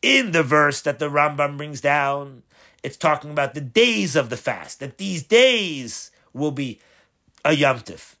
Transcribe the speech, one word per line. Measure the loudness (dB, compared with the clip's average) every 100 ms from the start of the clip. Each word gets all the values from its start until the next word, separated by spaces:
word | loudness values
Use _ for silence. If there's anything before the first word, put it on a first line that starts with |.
In | 4 2 2
the | 0
verse | 2 4 4 0
that | -4 -4
the | -2
Rambam | 0 0 0 -4 -4
brings | -12 -4
down, | 0 0 0 -4 -8 -16 _ _ _ _
it's | -12 -2
talking | 0 0 -2
about | -4 -2
the | -4
days | -2 2 4 2 0 0
of | -2
the | -4
fast, | -6 -6 -10 -12
that | -14 -10
these | -6 -6
days | 2 6 6 4 -2 -6 -8 -12 -14 _ _
will | -6 -4
be | -4 -8 -8 _ _ _ _ _ _
a | 0
Yom | 2 2 0
Tif. | -6 -18 -18 _